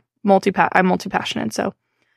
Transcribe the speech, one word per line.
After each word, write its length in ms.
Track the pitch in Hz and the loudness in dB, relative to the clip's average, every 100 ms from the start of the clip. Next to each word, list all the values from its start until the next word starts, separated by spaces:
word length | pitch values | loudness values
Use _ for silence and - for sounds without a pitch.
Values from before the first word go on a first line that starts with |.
| _ _ | _ _
multi-pa-, 480 | 208 196 196 185 170 | 2 2 2 0 2
I'm 140 | 185 185 | 2 2
multi-passionate, 640 | 180 196 185 - - 220 | 0 -2 -6 -4 -6 -6
so 220 | - - - _ _ _ | -4 -6 -6 _ _ _